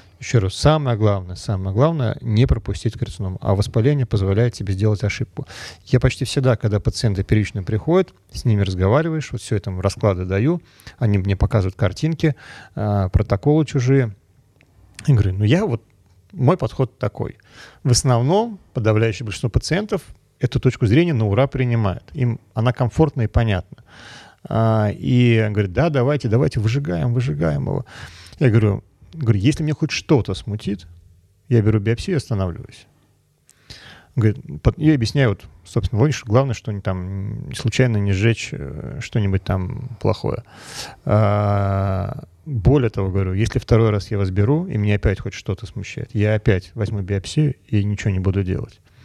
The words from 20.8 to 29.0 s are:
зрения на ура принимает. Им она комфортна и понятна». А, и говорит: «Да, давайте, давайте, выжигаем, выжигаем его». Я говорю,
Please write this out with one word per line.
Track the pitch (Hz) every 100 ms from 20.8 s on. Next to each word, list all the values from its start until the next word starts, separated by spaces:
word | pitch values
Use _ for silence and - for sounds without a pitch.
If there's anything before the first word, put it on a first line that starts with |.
| 104
зрения | 113 175
на | 131 110
ура | 101 135
принимает. | 127 123 117 104 87 -
Им | 147 123 113 _
она | - 117
комфортна | - 120 - 156 139
и | 110
понятна». | - 113 92 - - - - - - - _ -
А, | 110 113 110 104
и | - - 123 123 113 107
говорит: | 104 101
«Да, | 87 165
давайте, | 143 123 147 117
давайте, | 113 156 -
выжигаем, | 107 131 143 165 131
выжигаем | 120 127 147 160 147
его». | - - - - - - - -
Я | 135
говорю, | 110 107 101 - _